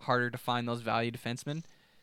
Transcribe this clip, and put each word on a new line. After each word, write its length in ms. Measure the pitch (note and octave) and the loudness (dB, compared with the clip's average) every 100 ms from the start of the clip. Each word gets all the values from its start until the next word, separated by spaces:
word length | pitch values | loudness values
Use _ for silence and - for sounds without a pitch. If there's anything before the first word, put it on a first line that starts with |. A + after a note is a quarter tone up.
harder 280 | - B2 A#2+ | 2 2 2
to 80 | B2 | -2
find 300 | - B2 A#2+ | 0 0 0
those 140 | A#2+ | -2
value 280 | A2 A2+ A#2 | 2 2 2
defensemen. 540 | A#2+ A#2 B2 C#3+ D#3 - - _ - | -2 -4 -6 -4 -6 -8 -18 _ -20